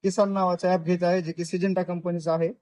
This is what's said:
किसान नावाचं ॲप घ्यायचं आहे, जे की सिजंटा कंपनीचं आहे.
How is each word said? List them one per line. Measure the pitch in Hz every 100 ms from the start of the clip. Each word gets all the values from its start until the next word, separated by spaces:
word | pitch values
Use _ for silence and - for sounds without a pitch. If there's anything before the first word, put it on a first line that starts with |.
किसान | 196 185 202
नावाचं | 196 185 175 180
ॲप | 180
घ्यायचं | 160 180 175
आहे, | 185
जे | 160
की | 165 170
सिजंटा | 185 196 185
कंपनीचं | 175 175 175 175 165
आहे. | 165 165 247